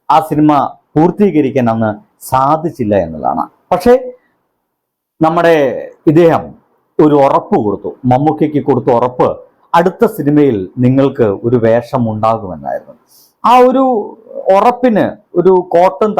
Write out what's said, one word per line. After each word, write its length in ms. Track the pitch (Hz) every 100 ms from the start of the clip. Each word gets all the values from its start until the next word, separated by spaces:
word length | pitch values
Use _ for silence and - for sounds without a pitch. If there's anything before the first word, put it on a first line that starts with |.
| -
ആ 100 | 156 160
സിനിമ 300 | 147 151 147 127 - _
പൂർത്തീകരിക്കാൻ 760 | 151 170 175 202 151 131 127 117
അന്ന് 180 | 113 110 104 - _ -
സാധിച്ചില്ല 640 | 131 135 156 165 - 107 101 82
എന്നുള്ളതാണ്. 380 | 80 64 78 - _ _
പക്ഷേ 220 | 180 240 508 508 - _ _ _ _ _ _ _ _ _ - 160
നമ്മുടെ 300 | 170 170 160 135 87 - - -
ഇദ്ദേഹം 320 | 151 170 127 85 - _ _ _ - 151
ഒരു 120 | 147
ഉറപ്പ് 340 | 135 160 - 190
കൊടുത്തു, 280 | 107 95 90 - 123
മമ്മൂക്കയ്ക്ക് 500 | 127 156 156 156 143 135
കൊടുത്ത 220 | 123 127 120
ഉറപ്പ് 300 | 123 127 127 - - _ _ 170
അടുത്ത 240 | 175 185 226 214
സിനിമയിൽ 420 | 143 147 143 104 92 127
നിങ്ങൾക്ക് 440 | 123 131 139 123 110 98 117
ഒരു 100 | 120 113
വേഷം 380 | 117 120 131 113
ഉണ്ടാകുമെന്നായിരുന്നു. 840 | 107 113 113 95 80 71 - - - _ _ _ _ 214
ആ 40 | 247 254
ഒരു 140 | 254 262 226 208 - - - - 190
ഉറപ്പിന് 500 | 240 247 254 202 117 - _ 175
ഒരു 140 | 175 185 180 170
കോട്ടം 360 | 185 - 214 214